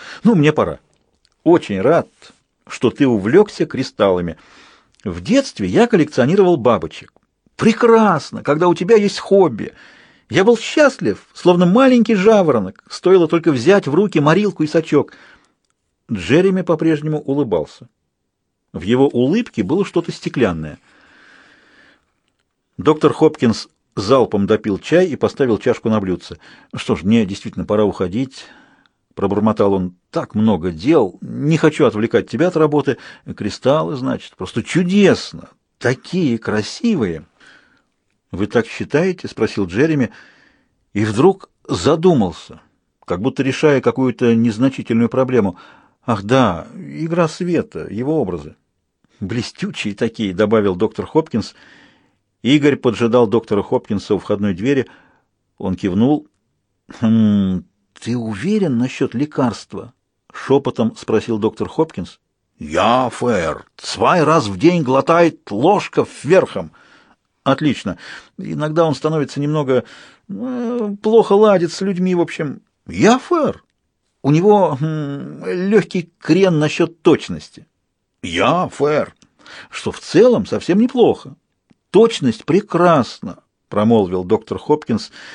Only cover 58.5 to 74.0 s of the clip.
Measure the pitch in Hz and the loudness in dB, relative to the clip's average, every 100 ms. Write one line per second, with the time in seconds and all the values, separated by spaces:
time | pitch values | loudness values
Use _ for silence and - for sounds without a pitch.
58.5 | 214 175 120 127 - 131 117 147 - 127 | -2 0 0 -2 -2 -4 -4 -6 -2 -4
59.5 | 98 - 101 117 _ _ _ _ - - | -4 -14 -16 -16 _ _ _ _ -12 0
60.5 | 135 135 - 113 - - 110 110 110 107 | 0 0 -4 -4 -4 -2 -2 -2 -4 -4
61.5 | - 98 - 156 - 82 - _ _ _ | -4 -8 -4 -4 -4 -14 -16 _ _ _
62.5 | - 73 80 104 123 123 - 123 104 80 | -18 -6 0 2 2 0 -4 -2 -2 -2
63.5 | 71 - - - - 120 175 147 160 107 | -6 -14 -18 -10 -2 2 2 2 0 0
64.5 | 95 147 175 123 135 135 165 170 - - | 2 2 2 0 0 2 2 2 0 -10
65.5 | 104 151 196 - - 120 - 135 180 143 | -2 2 0 -2 -4 -4 -4 2 2 2
66.5 | 98 82 _ _ _ _ _ _ _ - | -6 -12 _ _ _ _ _ _ _ -4
67.5 | 135 151 110 101 85 - - - - 185 | 0 0 -2 -6 -10 -14 -20 -20 -16 -10
68.5 | 156 151 156 160 135 156 156 139 139 147 | -6 -4 0 0 0 -2 -2 -4 -4 -4
69.5 | 151 135 127 - - - _ - 196 254 | -2 0 -2 -2 -18 -20 _ -14 -12 -10
70.5 | 247 233 240 208 202 214 220 196 202 214 | -8 -6 -6 -6 -4 2 2 4 4 4
71.5 | 190 165 - 196 180 185 180 165 - 151 | 4 0 -4 -6 -2 -2 0 -2 -4 -10
72.5 | - _ _ - 85 175 262 - 330 247 | -10 _ _ -10 0 2 2 0 -2 -2
73.5 | - _ _ _ _ | -4 _ _ _ _